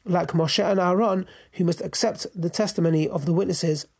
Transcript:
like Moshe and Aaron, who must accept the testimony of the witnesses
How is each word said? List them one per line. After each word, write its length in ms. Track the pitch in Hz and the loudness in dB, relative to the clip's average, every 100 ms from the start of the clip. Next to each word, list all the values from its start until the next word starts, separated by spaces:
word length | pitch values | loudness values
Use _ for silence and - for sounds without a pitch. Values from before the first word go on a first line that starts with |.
like 280 | - 175 165 | -2 0 2
Moshe 320 | 165 160 - | 0 2 2
and 160 | 202 196 | 2 2
Aaron, 440 | 180 185 220 190 185 - - | 4 2 2 0 -4 -14 -14
who 120 | - | -2
must 180 | 175 165 | 0 0
accept 440 | - - 220 - - | -6 -2 -2 -2 -10
the 160 | 180 170 | -6 -4
testimony 580 | - 208 - 165 160 156 | -2 -2 0 2 2 0
of 180 | 165 143 | -2 0
the 60 | |
witnesses 540 | 170 190 170 170 151 - | 0 0 -2 -2 -4 -6